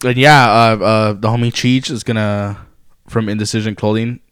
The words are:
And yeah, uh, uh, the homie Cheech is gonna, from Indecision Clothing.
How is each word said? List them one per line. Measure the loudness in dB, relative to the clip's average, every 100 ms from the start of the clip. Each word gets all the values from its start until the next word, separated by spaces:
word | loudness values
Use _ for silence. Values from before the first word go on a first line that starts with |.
And | -4 2
yeah, | 6 6 6
uh, | 4 4 2
uh, | 0 0 0
the | -2 -2
homie | -2 -2
Cheech | -2 0 0 -2
is | -8
gonna, | -6 -4 -2 -4 -6 -10 -16 _ -20 _ -6
from | -4 -4
Indecision | -4 -4 -4 -4 -4
Clothing. | -2 -2 -4 -8 _